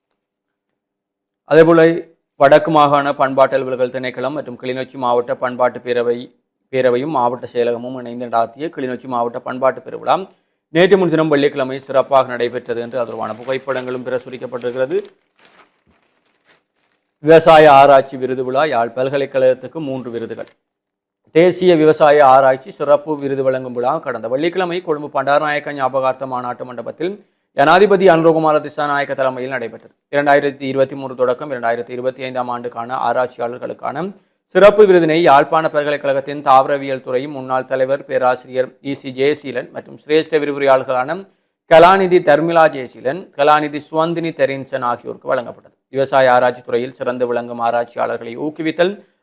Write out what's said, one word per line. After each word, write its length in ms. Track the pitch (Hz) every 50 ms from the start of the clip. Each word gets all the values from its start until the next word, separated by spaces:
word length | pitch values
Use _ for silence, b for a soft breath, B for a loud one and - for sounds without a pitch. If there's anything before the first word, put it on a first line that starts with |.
| _ _ _ _ _ _ _ _ _ _ _ _ _ _ _ _ _ _ _ _ _ _ _ _ _ _ _ _ _
அதேபோல, 560 | - 147 160 165 165 170 160 160 165 165 170 - - _ _ _ _ _
வடக்கு 340 | - 143 139 147 151 151 165
மாகாண 440 | 160 151 147 143 147 143 139 143 139
பண்பாட்டு 420 | 143 139 131 131 135 135 123 135
அலுவலர்கள் 440 | 135 131 127 131 120 127 123 127 131
திணைக்களம் 320 | 127 127 120 131 127 131
மற்றும் 260 | 151 147 135 123 120 -
கிளிநொச்சி 320 | - 127 127 131 131 131
மாவட்ட 420 | - 139 127 123 120 120 117 123 131
பண்பாட்டு 440 | - 131 123 123 120 123 123 117 123
பேரவை, 560 | - 123 120 120 117 120 120 120 123 - _ _ _ _ _ _ _ _
பேரவையும் 380 | 131 131 127 127 120 123 135 160
மாவட்ட 400 | 156 131 120 120 123 120 120 120
செயலகமும் 460 | - 123 117 120 120 117 120 127 131 127
இணைந்து 280 | 123 120 120 120 123
நடாத்திய 440 | 117 117 117 117 113 - 131 151 165 165
கிளிநொச்சி 280 | 147 135 127 123 120 -
மாவட்ட 340 | 131 127 120 117 120 117 127
பண்பாட்டு 420 | - 123 123 127 135 131 123 127
பெருவிழா 460 | - 120 120 113 113 123 143 175 190 - _ _ _ _ _ _ _ _
நேற்று 300 | - 160 180 185 196 190
முன்தினம் 300 | 185 165 156 156 156 160
வெள்ளிக்கிழமை 520 | 147 143 139 139 139 143 131 131 131 135
சிறப்பாக 480 | 131 - 135 135 127 - 139 135 127 123
நடைபெற்றது 520 | 123 120 123 120 120 123 120 - 117 117
என்று 180 | 117 117 120 127
அது 120 | 117 113
தொடர்பான 240 | 113 113 110 110 107
புகைப்படங்களும் 720 | 110 120 127 135 131 131 139 131 127 127 127 127 127 123
பிரசுரிக்கப்பட்டிருக்கிறது. 1000 | 127 127 123 - 127 127 120 123 123 127 123 120 123 120 131 131 135 175 202 202 - _ _ _ _ _ _ _ _ _ _ _ _ _ _ _ _ _ _ _ _ _ _ _ _ _ _ _ _ _ _ _ _ _ _ _ _ _ _ _ _ _ _
விவசாய 540 | 147 151 165 160 160 175 160 156 156 151
ஆராய்ச்சி 440 | 139 139 143 143 139 135 131 - -
விருது 280 | 127 127 127 131 131 127
விழா, 200 | 127 127 135 156
யாழ் 280 | 156 127 117 117 120 117
பல்கலைக்கழகத்துக்கு 840 | 127 131 135 143 139 139 135 - 131 131 127 127 127 - 123 - 160
மூன்று 300 | 156 135 131 131 117 120
விருதுகள். 360 | 113 117 113 107 113 110 - - _ _ _ _ _ _ _ _ _ _ _ _ _ _ _ _
தேசிய 420 | - 160 175 185 175 180 185 180 175
விவசாய 520 | 151 156 156 151 151 160 147 147 151 143
ஆராய்ச்சி 440 | 131 131 135 135 131 135 131 - 202
சிறப்பு 480 | - - 151 139 147 143 147 156 151 143
விருது 240 | 139 135 139 135
வழங்கும் 300 | 131 131 131 131 131 127
விழா 260 | 120 120 120 127 151 160
கடந்த 300 | - 143 120 113 113 117
வெள்ளிக்கிழமை 540 | 127 139 156 175 175 185 185 170 170 185
கொழும்பு 400 | 180 175 151 147 147 143 - 139
பண்டாரநாயக்க 500 | 131 139 143 147 156 147 147 147 143 147
ஞாபகார்த்த 540 | 147 143 135 127 131 135 131 131 127 - 139
மாநாட்டு 380 | 131 127 123 123 123 123 - 131
மண்டபத்தில் 600 | 127 123 117 117 120 - - 156 185 208 208 _ _ _ _ _ _
ஜனாதிபதி 560 | - 139 139 151 170 185 208 196 202 180 190 185
அனுரகுமார 520 | 165 160 160 165 160 160 160 156 151 151
திசாநாயக்க 540 | 147 143 - 156 147 147 143 143 139 135 135
தலைமையில் 380 | 135 131 131 127 127 123 131
நடைபெற்றது. 420 | 135 127 117 110 113 110 _ _ _ _ _ _
இரண்டாயிரத்தி 520 | 143 143 143 147 143 143 143 143 131 139
இருபத்தி 320 | 139 131 131 135 135 135 147
மூன்று 200 | 139 135 131 127
தொடக்கம் 380 | 123 127 123 123 120 151 151
இரண்டாயிரத்தி 380 | 135 120 117 117 120 117 120 -
இருபத்தி 320 | 127 123 123 131 131 -
ஐந்தாம் 280 | 131 131 127 127 123 123
ஆண்டுக்கான 400 | 120 120 120 120 - 117 117 120
ஆராய்ச்சியாளர்களுக்கான 1200 | 127 127 120 117 120 127 127 127 - - 123 120 123 123 123 123 117 - 117 120 123 147 170 202 190 _ _ _ _ _ _
சிறப்பு 400 | _ - 185 190 208 202 208 208
விருதினை 360 | 190 185 175 165 156 156 165
யாழ்ப்பாண 460 | 175 156 139 143 151 147 165 160 160 156
பல்கலைக்கழகத்தின் 760 | - 147 147 147 147 143 - 139 135 139 135 147 143 147
தாவரவியல் 580 | 143 143 131 135 135 143 143 139 139 139 135 127
துறை 260 | 127 127 127 127 139
முன்னாள் 400 | 151 147 135 131 127 127 131 127
தலைவர் 380 | - 135 131 131 131 135 139 -
பேராசிரியர் 640 | - 135 127 127 127 127 127 - 131 127 127 127 127 - _
இ 100 | - 139
சி 180 | 139 131 - 135
ஜெயசீலன் 600 | 127 131 135 147 151 147 - 135 120 123 147 -
மற்றும் 280 | - - - - 139 120 _
சிரேஷ்ட 320 | 143 151 160 156 - 165 151
விரிவுரையாளர்களான 880 | 143 143 143 139 139 135 131 135 127 135 131 123 127 143 165 190 196 _ _ _ _ _ _ _ _ - 165
கலாநிதி 480 | 160 170 175 190 196 190 180 180 175
தர்மிளா 460 | 170 151 147 147 160 170 170 165 160 156
ஜெயசீலன், 600 | 143 135 127 117 - 113 110 127 147 185 196 - _
கலாநிதி 440 | - 143 151 151 151 151 147 143 147 147 -
சுவந்தினி 400 | 156 160 160 170 170 175 165 165
தெரின்சன் 520 | 160 - 135 135 139 135 131 - 139 131
ஆகியோருக்கு 520 | 127 120 120 120 - 123 120 - - 139 139
வழங்கப்பட்டது. 400 | 127 117 113 - _ _ _ _ _ _ _
விவசாய 440 | - 131 135 - 147 135 131 127
ஆராய்ச்சி 300 | 123 123 127 123 123 127
துறையில் 300 | - - 123 117 123 135
சிறந்து 340 | 131 - 131 123 123 123 127
விளங்கும் 340 | 120 120 120 120 120 120 120
ஆராய்ச்சியாளர்களை 760 | 117 117 117 117 120 120 - 120 117 113 117 113 117 117 117
ஊக்குவித்தல், 680 | 131 143 156 151 - 160 160 156 - 170 190 208 208 - _ _ _